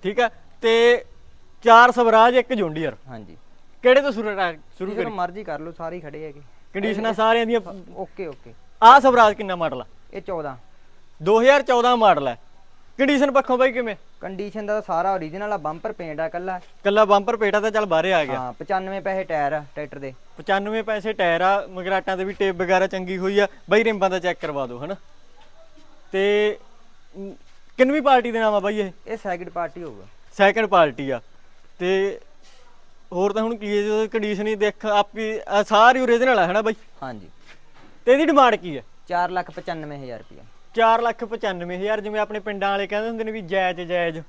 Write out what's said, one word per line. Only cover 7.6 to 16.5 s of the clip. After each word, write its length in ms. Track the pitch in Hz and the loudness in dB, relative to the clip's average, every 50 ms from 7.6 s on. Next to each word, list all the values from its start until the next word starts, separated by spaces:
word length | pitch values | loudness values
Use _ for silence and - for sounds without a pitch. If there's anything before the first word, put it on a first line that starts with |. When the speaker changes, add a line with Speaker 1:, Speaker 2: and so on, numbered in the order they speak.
| 190 175 196 196 175 - 175 | -2 -4 -16 -18 -18 -18 -14
Speaker 2:
ਓਕੇ, 320 | - 190 - - - 190 156 | -14 -14 -14 -12 -14 -12 -12
ਓਕੇ। 260 | 135 - - 120 - - - - - - 220 | -12 -16 -18 -20 -20 -20 -20 -18 -4 6 10
Speaker 1:
ਆਹ 160 | 233 262 285 | 10 10 10
ਸਵਰਾਜ 340 | 254 269 240 240 226 214 202 | 10 6 6 6 6 6 4
ਕਿੰਨਾ 220 | - 214 190 185 | 0 -6 -8 -6
ਮਾਡਲ 260 | 175 165 151 135 127 | -4 -4 -4 -4 -6
ਆ? 40 | 113 - - - - - - | -10 -12 -18 -20 -20 -16 -16
Speaker 2:
ਇਹ 80 | 196 | -14
ਚੌਦਾਂ। 360 | - - 185 165 151 143 131 120 - - - - - - - - - - - - 151 | -10 -10 -8 -8 -8 -10 -12 -14 -18 -20 -20 -20 -20 -20 -20 -20 -20 -20 -16 -8 0
Speaker 1:
ਦੋ 180 | 185 214 220 | 2 4 4
ਹਜ਼ਾਰ 200 | 233 262 285 285 | 6 6 6 4
ਚੌਦਾਂ 360 | 262 - 254 240 233 247 247 233 | 4 2 0 2 2 2 2 4
ਮਾਡਲ 300 | 220 202 170 147 139 131 | 4 4 4 4 0 -4
ਹੈ। 100 | - - - - - - - - - - - - - - | -6 -8 -14 -20 -20 -20 -20 -20 -20 -20 -20 -16 -4 -2
ਕੰਡੀਸ਼ਨ 340 | 269 269 294 262 285 277 | 0 2 2 2 2 2
ਪੱਖੋਂ 260 | 254 269 269 - 254 247 | 2 0 0 0 0 2
ਬਾਈ 140 | 262 269 | 2 0
ਕਿਵੇਂ? 240 | 233 247 240 226 196 - - - - - | 0 -2 -6 -6 -8 -10 -14 -20 -20 -14
Speaker 2:
ਕੰਡੀਸ਼ਨ 440 | - 185 190 180 208 208 202 220 208 | -14 -12 -10 -10 -10 -10 -10 -10 -6
ਦਾ 160 | 202 208 214 | -6 -6 -6
ਸਾਰਾ 320 | 202 - 175 165 175 196 196 | -4 -4 -4 -2 -2 -2 -2
ਓਰੀਜਨਲ 400 | 185 160 156 151 196 208 208 208 | -4 -6 -8 -10 -10 -8 -6 -6
ਆ, 40 | 185 | -6
ਬੰਪਰ 340 | - 170 156 165 - 220 | -6 -8 -10 -8 -10 -12
ਪੇਂਟ 280 | - - 180 160 151 151 | -10 -10 -12 -12 -8 -6
ਆ 60 | 160 | -8
ਇਕੱਲਾ। 320 | 160 - 175 180 185 | -6 -6 -8 -10 -8